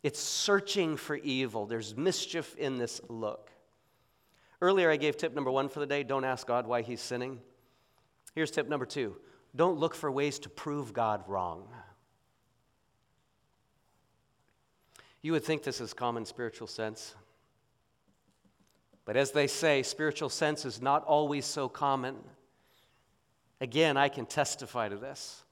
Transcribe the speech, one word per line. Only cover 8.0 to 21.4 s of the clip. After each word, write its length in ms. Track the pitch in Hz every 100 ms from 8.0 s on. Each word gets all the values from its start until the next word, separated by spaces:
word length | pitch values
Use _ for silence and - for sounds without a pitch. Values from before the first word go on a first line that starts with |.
| _ _ -
Here's 160 | - 156
tip 180 | 160 143
number 180 | 147 135
two, 340 | 147 110 92 - - _
don't 240 | 127 175 160
look 160 | 160
for 160 | - 151
ways 300 | 131 147 -
to 80 | -
prove 440 | - 151 147 120
God 360 | 107 110 104 95
wrong. 440 | 95 90 82 98 117 - _ _ _ _ _ _ _ _ _ _ _ _ _ _ _ _ _ _ _ _ _ _ _ _ _ _ _ _ _ _ - - _
You 120 | 156
would 120 | 160
think 180 | 156 156
this 180 | 151 123
is 140 | 113
common 300 | - 120 117 107
spiritual 400 | - 117 - 110
sense. 480 | - 110 110 - - _ _ _ _ _ _ _ _ _ _ _ _ _ _ _ _ _ _
But 120 | - 113
as 140 | 139
they 160 | 151 139
say, 360 | - 160 139
spiritual 460 | 131 - 156 147 143
sense 340 | - 156 151
is 160 | 131 113
not 240 | 127 147
always 420 | 156 151 147 143